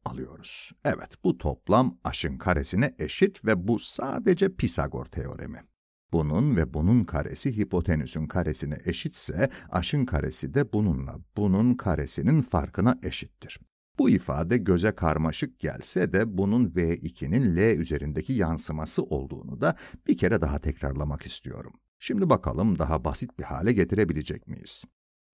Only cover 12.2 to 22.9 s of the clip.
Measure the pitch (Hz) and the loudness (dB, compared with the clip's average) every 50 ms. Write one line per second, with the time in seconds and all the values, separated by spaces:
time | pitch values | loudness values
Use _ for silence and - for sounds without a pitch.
12.2 | 67 - 160 151 127 - - 80 71 - - - 95 123 127 - - 85 - - | 2 2 2 2 2 2 0 0 0 -2 0 2 2 2 2 0 -2 -6 -6 -8
13.2 | - - _ - - - - - - _ _ _ _ _ _ - 269 - - - | -10 -12 _ -18 -18 -18 -18 -18 -20 _ _ _ _ _ _ 2 4 4 4 4
14.2 | - - 67 73 82 87 120 - - 95 90 87 92 107 - - - 78 76 76 | 2 0 -2 -2 0 0 0 0 2 2 2 4 4 2 0 2 0 0 2 2
15.2 | 80 80 76 - - - - - - 73 - - - - - - - - 90 98 | 2 0 0 -2 -6 -6 -6 -6 -6 -6 -4 -4 -4 -2 0 0 0 2 2 2
16.2 | 113 113 95 90 98 101 110 123 123 87 82 90 85 82 85 - - 82 - - | 0 0 0 0 0 2 4 2 2 2 2 0 2 2 0 -2 -4 -8 -8 -6
17.2 | 69 69 90 131 135 98 82 87 104 113 110 76 - - 80 69 71 76 71 78 | -4 0 2 2 4 4 4 4 4 4 4 2 0 -2 -2 -4 -4 -4 -4 -4
18.2 | - - 131 104 90 80 82 76 - - 78 78 80 - - - - - - 69 | -4 -2 0 0 0 0 0 -2 -2 -4 -4 -2 -2 0 0 0 0 0 -2 -4
19.2 | 67 67 71 - - - 65 62 - - - - - - - - - - - - | -4 -6 -10 -10 -10 -10 -6 -2 0 0 -2 -2 -8 -20 -20 -6 0 0 0 2
20.2 | - 90 113 95 - 69 71 71 - 76 71 - 71 69 67 71 71 73 71 73 | 2 2 2 2 2 0 -2 -2 -2 -4 -4 -4 -4 -4 -4 -2 -4 -4 -4 -6
21.2 | - - - - - - - - - - - - _ _ _ - - - 247 202 | -8 -10 -10 -10 -10 -12 -12 -14 -14 -16 -18 -20 _ _ _ -10 -6 -2 0 2
22.2 | 190 156 123 - - - 58 - 98 110 90 - 82 76 | 4 4 4 4 2 0 0 2 2 2 2 2 2 0